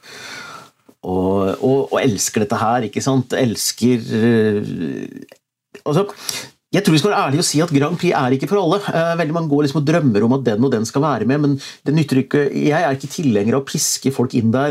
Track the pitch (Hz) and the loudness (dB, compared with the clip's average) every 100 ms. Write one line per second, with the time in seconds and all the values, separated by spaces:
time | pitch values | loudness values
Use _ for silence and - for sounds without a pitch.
0 | - - - - - - - _ _ _ | -20 -20 -16 -16 -16 -18 -20 _ _ _
1 | 87 92 92 98 95 - 127 135 - 110 | -6 -2 0 0 0 0 2 2 0 0
2 | 127 92 - 117 104 117 113 123 107 123 | 0 0 -2 -2 -2 0 0 0 -2 -4
3 | 135 131 - 92 127 101 - - 120 123 | -2 -2 0 0 0 -2 -6 0 2 0
4 | 120 113 113 117 107 104 104 90 78 58 | 0 0 2 4 2 0 -4 -6 -6 -8
5 | - - - - _ _ _ - - 151 | -10 -14 -20 -20 _ _ _ -12 -2 0
6 | 202 - - - - _ _ 170 - 156 | 0 -6 -10 -10 -12 _ _ 0 4 4
7 | 202 190 165 147 180 147 170 139 147 175 | 4 2 2 0 0 0 2 2 2 0
8 | 175 156 127 131 147 202 170 202 185 165 | 0 2 2 0 0 0 2 0 0 -2
9 | 165 170 160 165 160 143 147 165 143 247 | 0 0 -2 -2 0 2 2 0 2 2
10 | 143 101 113 135 120 104 135 117 113 139 | 4 4 2 2 0 2 2 2 -2 0
11 | 151 120 117 147 147 139 - - - 156 | 0 0 0 2 2 -2 -6 -10 -2 0
12 | 135 135 131 147 139 143 143 151 160 139 | 2 0 2 0 0 0 0 2 0 -2
13 | 147 - 147 104 107 127 139 156 - - | -6 -4 0 2 2 0 -2 -4 -4 -2
14 | 135 135 123 131 113 127 147 | -4 -2 -2 0 2 2 0